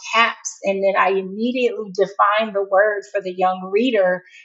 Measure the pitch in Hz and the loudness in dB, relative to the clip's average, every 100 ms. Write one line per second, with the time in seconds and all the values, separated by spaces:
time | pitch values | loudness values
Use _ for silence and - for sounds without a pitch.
0 | - 226 226 - - - 196 196 190 190 | -4 0 0 -2 -12 -8 -4 0 0 2
1 | 185 190 190 196 240 254 247 208 208 185 | 2 0 -4 -4 -2 0 0 -2 -6 -2
2 | 196 - 202 214 220 196 196 190 214 208 | 0 2 2 2 0 -2 0 2 2 0
3 | - 208 185 180 185 185 185 196 254 220 | -6 -6 -6 -2 0 0 -2 0 2 2
4 | 185 180 - - | 2 0 -6 -20